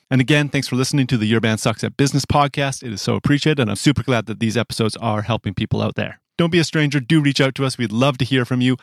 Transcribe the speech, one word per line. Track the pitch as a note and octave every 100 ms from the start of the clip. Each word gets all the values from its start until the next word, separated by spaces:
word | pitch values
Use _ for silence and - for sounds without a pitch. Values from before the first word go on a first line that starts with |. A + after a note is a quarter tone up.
| _
And | C3
again, | B2 D3 C#3+
thanks | C#3 -
for | B2+
listening | C3 D3 B2+
to | A#2+
the | G#2+
Your | A2+
Band | A2 A2
Sucks | B2 G#2+
at | G#2+ -
Business | C#3 C#3
podcast. | - D3 C#3+ D3 C#3 -
It | B2+
is | G2
so | -
appreciated, | G#2 - C#3 D#3 C#3+
and | A2
I'm | G2+
super | D3+ C3
glad | A#2+ A#2 G#2
that | G2+
these | A2+ A2+
episodes | G#2 - A2 -
are | A2+ G#2+
helping | G#2 A2 G#2
people | F#2 A2 G#2+
out | G#2+ -
there. | G2+ - _ -
Don't | E3+
be | E3+
a |
stranger. | D#3 D#3+ D3 C#3+
Do | A#2 D#3+
reach | C#3+ C3+
out | C3+ B2
to |
us. | C3+ -
We'd | A2+
love | A2 C#3 B2+
to |
hear | C3 C3
from | A#2+ B2+
you. | B2 C3